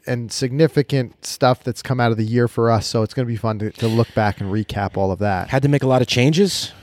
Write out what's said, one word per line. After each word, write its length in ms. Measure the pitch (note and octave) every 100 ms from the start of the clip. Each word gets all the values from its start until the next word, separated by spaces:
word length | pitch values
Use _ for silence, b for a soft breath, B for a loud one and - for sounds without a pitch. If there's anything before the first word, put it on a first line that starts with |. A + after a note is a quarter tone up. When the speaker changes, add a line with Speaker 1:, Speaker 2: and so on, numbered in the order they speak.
| -
Speaker 1:
and 240 | A#2+ A2+
significant 960 | - C3 C3+ D#3+ D3+ B2+ C#3 B2 - -
stuff 360 | - B2+ B2+
that's 180 | B2+ -
come 160 | - B2+
out 100 | A#2
of 80 | A2
the 60 | A2
year 220 | A#2+ A#2+
for 240 | - A#2
us, 160 | A2 -
so 160 | A#2
it's 100 | G#2+
gonna 140 | - A#2+
be 80 | A2
fun 240 | A2+ G#2+
to, 100 | G#2+
to 180 | - A2+
look 240 | A2+ A2+ -
back 260 | G#2 -
and 100 | G2
recap 460 | G#2+ G#2+ G2+ F#2+ F#2+
all 140 | G2
of 80 | F2+
that. 300 | G#2 F#2 F2+
Speaker 2:
Had 120 | C3
to 80 | C#3+
make 140 | C#3+
a 40 | B2+
lot 140 | B2+
of 60 | A#2+
changes. 640 | B2+ C3+ D#3+ G3 - - -